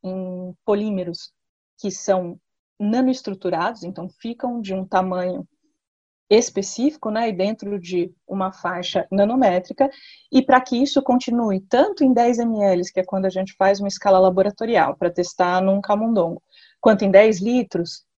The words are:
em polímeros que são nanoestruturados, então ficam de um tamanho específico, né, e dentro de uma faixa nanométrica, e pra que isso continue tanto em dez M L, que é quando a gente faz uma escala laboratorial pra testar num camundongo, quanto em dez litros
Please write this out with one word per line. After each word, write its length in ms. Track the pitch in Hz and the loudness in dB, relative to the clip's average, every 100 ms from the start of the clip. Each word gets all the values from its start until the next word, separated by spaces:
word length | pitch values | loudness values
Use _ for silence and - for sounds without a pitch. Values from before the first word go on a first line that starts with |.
em 500 | - 185 185 180 185 180 | -10 -10 -8 -10 -12 -12
polímeros 680 | - 208 214 196 175 170 - _ _ _ _ _ | -2 -2 0 -4 -6 -8 -14 _ _ _ _ _
que 140 | 202 | -8
são 480 | 190 - 190 175 170 _ _ _ _ | -8 -2 0 -2 -12 _ _ _ _
nanoestruturados, 1080 | 208 233 262 254 - 190 185 165 180 226 | -2 0 0 0 -6 -6 -4 -2 -4 -6
então 240 | 175 190 175 _ | -12 -12 -14 _
ficam 400 | 226 233 254 240 | -12 -8 -8 -6
de 140 | 202 | -6
um 100 | 190 | -6
tamanho 640 | 190 196 185 180 180 180 - _ _ _ _ _ _ _ _ | -2 -2 -2 -4 -4 -8 -12 _ _ _ _ _ _ _ _
específico, 760 | 214 240 - 196 - 262 302 220 | 4 4 -6 -8 -2 -2 -2 -6
né, 180 | 214 233 | -4 -4
e 40 | |
dentro 440 | 180 196 226 202 202 | -2 -4 -4 -8 -8
de 380 | 170 180 170 _ | -4 -4 -4 _
uma 280 | _ 196 185 | _ -6 -6
faixa 520 | 190 175 185 180 190 165 | -6 -8 -6 -4 -4 -2
nanométrica, 800 | 190 202 254 233 180 180 - 277 - - - _ | 0 2 4 2 2 -4 0 0 0 -20 -20 _
e 100 | 262 | 0
pra 200 | 269 254 | 6 4
que 200 | 254 240 | 4 -2
isso 220 | 277 - | 0 0
continue 580 | 269 254 254 233 226 190 | 2 0 0 -2 0 -2
tanto 440 | 196 - 359 403 | 0 2 2 2
em 80 | 269 | 2
dez 260 | 240 240 233 | 4 2 2
M 240 | 233 220 | -2 0
L, 220 | 202 180 | 2 2
que 160 | 185 - | -2 -4
é 40 | |
quando 200 | 185 190 | -4 -2
a 40 | 190 | -2
gente 280 | 185 190 - | -4 -8 0
faz 220 | 190 202 | 0 2
uma 80 | 196 | -2
escala 320 | 196 208 190 | -4 2 6
laboratorial 760 | 190 185 196 202 233 226 139 147 | 6 4 0 -2 -2 2 0 0
pra 140 | 175 | -4
testar 500 | 175 175 - 180 185 | -2 -6 -2 0 2
num 200 | 190 196 | 2 0
camundongo, 600 | 196 208 226 220 170 170 _ _ _ _ | 0 -2 0 0 -2 -4 _ _ _ _
quanto 240 | - 208 | 2 2
em 60 | 202 | 6
dez 300 | 190 220 196 | 6 6 4
litros 640 | 202 247 214 170 170 - _ | 0 -2 -2 -6 -6 -10 _